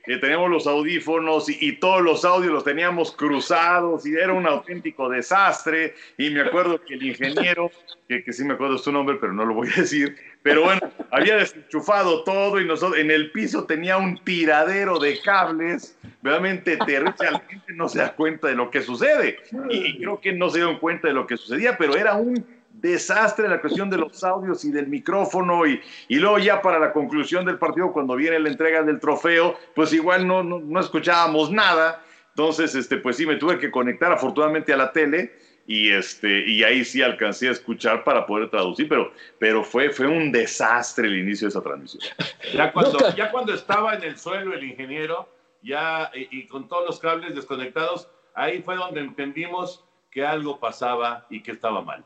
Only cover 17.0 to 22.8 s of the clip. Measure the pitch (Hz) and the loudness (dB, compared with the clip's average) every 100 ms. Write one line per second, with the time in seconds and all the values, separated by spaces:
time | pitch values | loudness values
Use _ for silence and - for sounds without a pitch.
17 | 170 - 170 147 - 196 - 170 165 - | 0 0 -2 -2 -8 -20 -16 -6 -4 0
18 | 139 - 156 156 151 123 120 135 120 120 | -2 0 -2 0 -2 0 0 -2 -4 0
19 | 269 294 151 - - 247 269 208 165 127 | 2 4 2 -4 -12 -10 -4 -2 -4 -6
20 | 180 208 190 180 175 156 170 151 160 170 | -8 -4 -4 -2 0 2 0 0 -4 -2
21 | 156 135 - 120 - 135 240 240 - 139 | 0 0 -2 -8 -4 0 0 2 2 2
22 | 214 202 240 247 - - _ - | 2 2 0 -2 -6 -20 _ -4